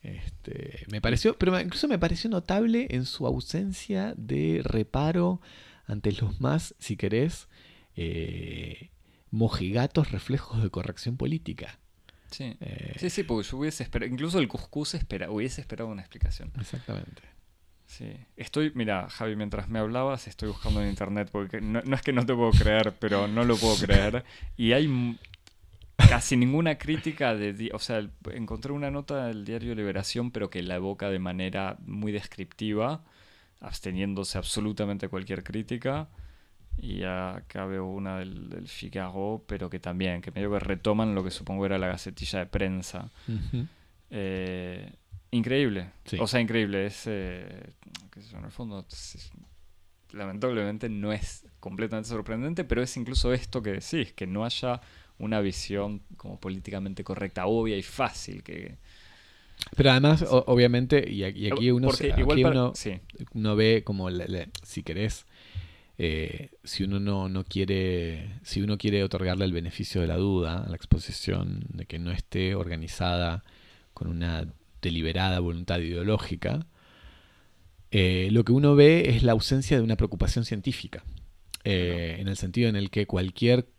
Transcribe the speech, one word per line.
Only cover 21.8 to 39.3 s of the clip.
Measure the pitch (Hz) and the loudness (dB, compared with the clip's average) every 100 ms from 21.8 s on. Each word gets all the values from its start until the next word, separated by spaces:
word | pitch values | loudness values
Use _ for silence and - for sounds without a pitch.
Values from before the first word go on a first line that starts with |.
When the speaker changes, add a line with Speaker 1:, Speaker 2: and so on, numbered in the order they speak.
Speaker 2:
no | 127 135 | 0 -2
es | |
que | - | 0
no | 127 120 | 0 2
te | |
puedo | 120 117 | 2 8
creer, | - 110 107 107 - | 8 8 6 4 0
pero | 107 101 104 | 2 2 2
no | 110 | 4
lo | 120 110 | 4 6
puedo | 110 107 | 6 4
creer. | 101 98 101 120 - - - - | 6 6 6 0 -6 -14 -12 0
Y | 113 | 4
hay | 127 151 | 6 4
m-, | 127 120 117 - - - _ - - - - - | 2 0 -4 -14 -20 -20 _ -20 -20 -12 12 12
casi | 120 - 127 | 12 4 4
ninguna | 123 147 170 147 | 4 4 2 0
crítica | 143 156 160 151 131 110 | -2 -2 -4 -2 0 0
de | 104 | -2
di-, | 101 113 | -4 -8
o | 107 | -6
sea, | - 113 | -4 -4
el, | 104 - - | -4 -12 -12
encontré | 123 110 110 131 | -10 -8 -8 -6
una | 143 143 | -6 -4
nota | 143 139 139 123 | -6 -6 -6 -4
del | 110 | -6
diario | 101 113 117 110 | -8 -6 -6 -4
Liberación, | 101 95 98 120 120 | -2 -2 -4 -4 -4
pero | 113 101 | -4 -6
que | 92 | -4
la | 90 | -4
evoca | 90 95 98 101 | -4 -4 -4 -4
de | 95 | -2
manera | 92 90 92 98 95 - - | -4 -4 -4 -4 -4 -8 -10
muy | 101 107 | -6 -4
descriptiva, | 104 - - 92 - 110 104 120 160 - _ - _ _ _ | -6 -8 -12 -14 -8 -4 0 -2 -4 -12 _ -20 _ _ _
absteniéndose | 98 - 95 92 98 98 95 92 | -12 -10 -6 -4 -2 -4 -4 -4
absolutamente | 87 - 104 104 104 101 95 | -4 -2 -4 -2 -4 -4 -6
de | |
cualquier | 95 98 95 | -8 -6 -8
crítica. | 92 107 107 123 131 143 156 - - - _ - - - | -6 -8 -6 -4 -4 -4 -6 -14 -20 -20 _ -20 -8 -6
Y | - 95 | -4 -6
acá | 92 92 92 95 - 98 | -4 -4 -4 -8 -10 -8
veo | 95 95 92 | -6 -4 -6
una | 98 98 95 | -6 -6 -6
del, | 92 92 87 | -8 -10 -12
del | 85 92 | -12 -12
Figaro, | - - 98 92 95 98 | -12 -10 -8 -6 -4 -4